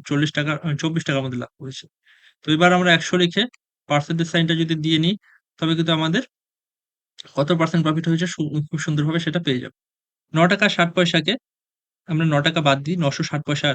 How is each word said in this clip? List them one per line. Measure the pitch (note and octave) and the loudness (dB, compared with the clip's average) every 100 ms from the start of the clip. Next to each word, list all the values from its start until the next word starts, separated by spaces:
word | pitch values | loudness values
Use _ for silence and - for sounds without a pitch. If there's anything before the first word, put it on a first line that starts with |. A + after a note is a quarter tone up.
| - | -2
চল্লিশ | C#3+ D3+ | -2 0
টাকা, | - D3 | -2 -4
আহ, | D3+ E3 D3 | -4 -4 -4
চব্বিশ | D#3+ D#3+ - | -2 -2 -2
টাকার | C3+ | -2
মধ্যে | C3 B2 | -2 -6
লাভ | A#2+ - | -10 -14
করেছে। | C3 - - _ _ _ _ _ - | -16 -16 -18 _ _ _ _ _ -2
তো | |
এবার | D#3 F3+ | 4 4
আমরা | F3+ F3+ | 6 4
একশো | E3 - F3+ | 2 2 0
লিখে | F3 G3 B3+ - _ _ - | 2 0 -4 -6 _ _ -2
পার্সেন্টেজ | D3 D3 E3 E3 | -2 0 -2 0
সাইনটা | E3+ E3 E3 | 0 2 0
যদি | D#3+ D#3+ | 0 0
দিয়ে | D#3 D#3+ | 0 2
নিই, | E3 G#3 _ _ _ - | 2 -2 _ _ _ -4
তবে | D#3+ E3 | -2 0
কিন্তু | E3 | 0
আমাদের | D#3+ D#3+ G3+ - _ _ _ _ _ _ _ _ - - | 0 0 -2 -4 _ _ _ _ _ _ _ _ -20 -8
কত | - D3+ | -4 0
পার্সেন্ট | E3+ D#3+ E3+ | 0 0 0
প্রফিট | D#3 D#3 E3 | 0 0 0
হয়েছে | E3 F3 | 0 -2
সু-, | - D3+ D3+ | -4 -4 -4
খুব | D3+ D#3 | -4 -6
সুন্দরভাবে | D#3+ D3 D3+ E3+ | -2 -2 0 -2
সেটা | E3+ F3 | -2 -4
পেয়ে | D#3+ B2+ | -2 -4
যাবো। | A2+ - _ _ _ _ _ | -6 -16 _ _ _ _ _
ন | D#3 F3 | 2 2
টাকা | G3 G3+ | 4 2
ষাট | - E3+ | 2 0
পয়সাকে | F#3 E3+ E3 D3+ B3 _ _ _ _ _ _ - | 2 2 2 0 -4 _ _ _ _ _ _ -6
আমরা | D#3+ E3 | -2 2
ন | D3 | 2
টাকা | D#3 E3 | 0 2
বাদ | C#3+ C3+ | 2 2
দিই, | C#3+ F3+ | 0 -2
নশো | C#3+ - | 0 -2
ষাট | - D3 | -4 -6
পয়সা | D3+ D3 D3 | -4 -2 -2